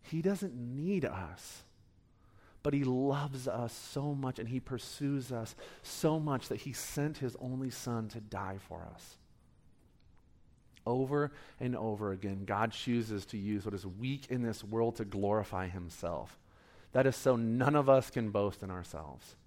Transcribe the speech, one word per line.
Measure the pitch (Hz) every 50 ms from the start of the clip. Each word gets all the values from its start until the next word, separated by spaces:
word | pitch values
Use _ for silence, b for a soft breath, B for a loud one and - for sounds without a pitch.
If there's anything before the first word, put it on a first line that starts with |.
He | - - - 160
doesn't | 160 190 202 185 202 185 123
need | 123 120 120 127 135 151 180 202 190 139
us, | - - 95 95 76 90 - - - - - - - - - - - _ - _ _ b b b b b b b b b b -
but | 147 143
he | 143 139
loves | 127 127 127 135 139 135 143 143 147 135 135 127 127
us | 92 113 120 117
so | - - - - - 143 139 147 147
much | 139 135 131 127 -
and | - 113
he | 123 131
pursues | 123 - 131 120 - - - - 147 139 143 139 127 120
us | 127 117 113 110 - B B B B B B
so | - - - - 160 156 160
much | 151 151 139 127 - -
that | 127 131
he | - 147 123
sent | - - - - - 143 151 156 -
his | 139 123 113 -
only | - 127 127 131 135 131
son | 113 - - - 120 117 110 107
to | - 117
die | 107 107 101 95 98 95 95 98 - -
for | 82 82 85 85 87
us. | - - - - - - - - - - - - - - - - - - - _ _ - - - - - - - - - - - - _ - - - -
Over | - 120 127 135 131 143 147 147 143 143 B B B B B
and | - 127 123
over | - 107 110 107 101 107 101 98
again, | 92 98 101 98 95 98
God | 95 104 101 110 117
chooses | 110 - - - 120 120 117 110 107 101 98 -
to | - 107
use | 98 101 107 104 95
what | 107 101
is | 98 92
weak | 95 90 98 117 127 139 143 139 -
in | 127 127
this | 123 117 110 - -
world | 101 104 113 117 117 117
to | - 113
glorify | 98 98 98 98 101 104 110 104 - - 92 92 92
himself. | 90 95 87 85 - - - 85 85 71 57 - - - B B B B B B B B B B -
That | 127 131
is | 135 127 -
so | - 135 131
none | 117 117 113 113 123 123 139 147
of | 151 143 131
us | 135 131 131 -
can | - 135 117 107
boast | 101 104 101 101 92 - -
in | 95
ourselves. | 92 90 90 - - 76 78 76 65 64 - - - - -